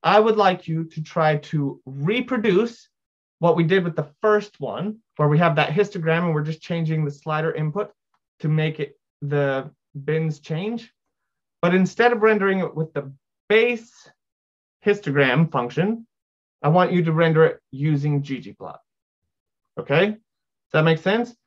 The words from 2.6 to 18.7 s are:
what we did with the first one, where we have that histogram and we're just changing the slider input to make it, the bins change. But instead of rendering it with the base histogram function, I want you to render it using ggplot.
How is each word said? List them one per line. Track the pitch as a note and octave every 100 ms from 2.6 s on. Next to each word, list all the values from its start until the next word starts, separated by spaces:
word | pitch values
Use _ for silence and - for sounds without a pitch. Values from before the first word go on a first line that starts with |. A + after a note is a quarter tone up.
| A#3 - _ _ _ _ _ _
what | E3+ E3+
we | E3
did | F#3+
with | E3+ D#3
the | C#3+ _
first | G#3+ G#3 G#3 _
one, | C3 G#2 F#3 G#3+ _ -
where | D3
we | D3+
have | E3+ D3+
that | -
histogram | D#3+ G3+ F#3 D#3+ E3
and | F3
we're | D3+
just | D3 D#3+
changing | - E3+ D#3+ D#3
the | D3
slider | C#3+ - D#3 D#3+
input | - D3+ E3+ - _ _ _ _ _
to | D#3
make | D#3 D#3 D3+
it, | C#3+ _ _ _
the | C#3+ D3 C#3 C3+ D3 _ _ D3 C#3
bins | D#3 D#3+ D3+
change. | - D#3+ G3+ A#3 - _ _ _ _ _ _ _
But | F3 F#3
instead | F#3 - A#3+
of | A#3+
rendering | G#3+ G#3+ G3 F#3+
it | E3+
with | D3+ D#3+
the | C#3+ C3+ - _ _ _
base | G#3+ A#3+ A#3 A#3 _ - _ _ _ _ _ _ _ -
histogram | G3+ E3 C#3+ C3+ C3 D#3+
function, | C#3 A#2+ - F#3+ A3+ - _ _ _ _ _
I | D3
want | E3+ F3+
you | F3+
to | E3
render | D#3+ E3 D#3+
it | D#3+ - _
using | C3 D3+ D3 D3 C#3+
ggplot. | C#3 C3 G2 - F#2+